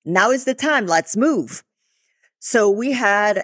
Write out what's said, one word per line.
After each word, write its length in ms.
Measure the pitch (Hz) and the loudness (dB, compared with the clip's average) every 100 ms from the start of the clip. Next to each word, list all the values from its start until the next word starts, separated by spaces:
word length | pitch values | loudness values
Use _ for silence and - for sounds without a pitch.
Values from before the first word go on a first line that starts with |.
| - | -2
"Now 260 | 185 214 | 2 2
is 140 | 262 262 | 2 -2
the 80 | |
time. 340 | 262 294 285 190 | -2 0 -2 0
Let's 300 | 165 160 202 | 0 0 0
move." 480 | 285 254 117 - - _ _ _ _ _ _ _ | 0 0 -4 -10 -18 _ _ _ _ _ _ _
So 300 | - 233 208 | -2 2 2
we 240 | 202 254 | 2 -2
had 500 | 247 214 202 208 190 | -2 0 2 0 -2